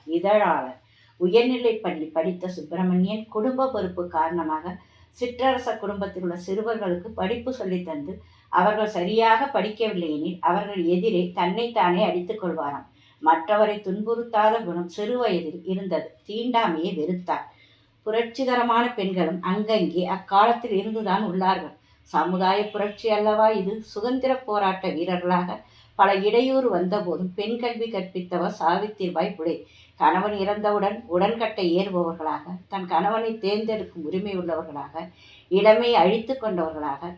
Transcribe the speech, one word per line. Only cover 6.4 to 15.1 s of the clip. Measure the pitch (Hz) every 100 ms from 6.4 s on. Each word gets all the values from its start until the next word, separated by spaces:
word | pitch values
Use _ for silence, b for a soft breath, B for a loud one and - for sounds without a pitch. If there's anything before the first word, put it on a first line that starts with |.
| 190 196 220 220 190 175 220
படிப்பு | - 190 240 240
சொல்லித்தந்து, | - 190 180 170 151 147 190 b b b
அவர்கள் | 175 202 214 214
சரியாக | 180 180 220 226 226 277
படிக்கவில்லை | 202 214 214 220 185 160
எனில் | 147 170 175
அவர்கள் | 170 185 202 196 165
எதிரே | 180 220 180 180 196
தன்னைத்தானே | 180 214 233 226 180 180
அடித்துக் | 196 170 175 214
கொள்வாராம். | 180 156 143 135 - b b b
மற்றவரை | 156 160 214 208 214 208
துன்புறுத்தாத | 185 202 220 233 233 214 214 226
குணம் | 175 170 175
சிறு | 208 214